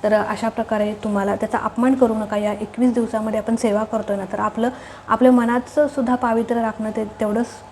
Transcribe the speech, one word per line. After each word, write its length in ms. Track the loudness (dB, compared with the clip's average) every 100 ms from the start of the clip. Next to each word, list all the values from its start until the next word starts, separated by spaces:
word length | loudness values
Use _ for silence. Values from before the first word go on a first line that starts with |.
तर 100 | 2
अशा 360 | 2 0 -4 -4
प्रकारे 440 | -4 -4 -2 -2
तुम्हाला 420 | -2 -2 -2 0 -2
त्याचा 220 | -2 -2
अपमान 380 | -4 0 2 4
करू 180 | 4
नका. 240 | 2 -2 -2
या 160 | -2
एकवीस 400 | -4 -8 0 2
दिवसामध्ये 460 | 2 0 -2 -2 -2
आपण 160 | 0 0
सेवा 280 | 2 0
करतोय 320 | 0 -4 -2 -4
ना, 100 | -4
तर 60 | -4
आपलं, 300 | -4 0 -2 -2 -14 -18 -2
आपल्या 240 | 6 8
मनाचं 560 | 6 4 0 0 0 2
सुद्धा 280 | 2 0 0
पावित्र्य 460 | 2 0 0 0
राखणं 300 | -2 -4 -6
ते 140 | -4 -6
तेवढंच 420 | -4 -2 -2 -4 -8 -20